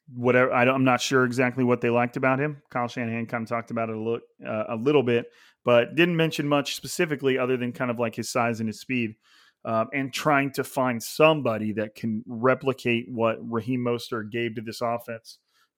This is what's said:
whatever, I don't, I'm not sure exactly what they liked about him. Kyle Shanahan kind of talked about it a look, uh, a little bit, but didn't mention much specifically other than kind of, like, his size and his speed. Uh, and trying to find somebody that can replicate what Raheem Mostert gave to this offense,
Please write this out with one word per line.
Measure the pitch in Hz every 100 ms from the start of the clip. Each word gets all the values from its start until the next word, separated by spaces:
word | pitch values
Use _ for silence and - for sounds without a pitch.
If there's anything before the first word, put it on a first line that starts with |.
| -
whatever, | 123 123 123 127
I | 127 123
don't, | 131
I'm |
not | 131 123
sure | - 135
exactly | 127 120 127 123
what | 123 120
they | 120
liked | 120 120 -
about | 131 131
him. | 151 143 _
Kyle | 127 120
Shanahan | 123 113 117 113
kind | 120
of | 110
talked | 117 113
about | 117 113
it | 110
a |
look, | 113 120 - _ -
uh, | 110 -
a | 113
little | 127 147
bit, | 123 117 120 _ _ _
but | - 120 120 135
didn't | 180 165
mention | 160 156 143
much | 147 135 -
specifically | 135 - 175 139 135 127
other | 123 127
than | 123
kind | 120 127
of, | 117
like, | 117 113
his | 113
size | 127 120 113
and | 110
his | 104
speed. | - 127 113 113 _ _ _ _ 117
Uh, | 113 117
and | 143 131
trying | - 156 139 139
to | -
find | 127 - 127 117
somebody | - - 156 156 127 110 107
that | 104 107
can | - 113 107 -
replicate | 117 123 127 135 123 123 117 120
what | 123 113 87
Raheem | 117 113 107 127
Mostert | 123 120 - 120 107
gave | 117 117 110
to |
this | 113 107
offense, | 120 120 - 113 - - _ _ _